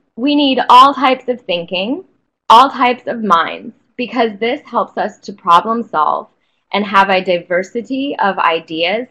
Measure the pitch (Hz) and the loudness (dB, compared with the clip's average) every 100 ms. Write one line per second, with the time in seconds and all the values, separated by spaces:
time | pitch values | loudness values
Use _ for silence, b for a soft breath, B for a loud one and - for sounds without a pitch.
0 | _ - 277 294 277 233 - 247 277 269 | _ -6 -2 0 0 0 4 6 6 4
1 | 277 254 - 240 - 175 170 185 208 349 | -2 -2 -4 -8 -6 -8 -6 -8 -6 -8
2 | - _ _ _ - 233 277 254 247 240 | -12 _ _ _ 4 6 6 2 -2 -2
3 | - 233 208 165 156 82 240 _ _ - | -8 -6 0 0 0 -8 -16 _ _ -10
4 | 240 247 226 202 233 285 - 233 190 - | -8 -2 -4 -2 -6 -6 -6 -6 -6 -6
5 | 196 - - 196 185 175 220 233 226 156 | -8 -8 -18 -8 2 2 2 -6 -4 -2
6 | 151 - - _ _ _ - 202 202 202 | -2 -2 -8 _ _ _ -6 -6 0 2
7 | 190 185 185 175 - 180 196 240 - 269 | 4 2 0 -4 -2 -4 -4 -8 -6 -6
8 | 277 - 196 180 170 165 165 160 170 220 | -6 -2 -2 0 0 -2 -6 -4 -2 -2
9 | 254 | -6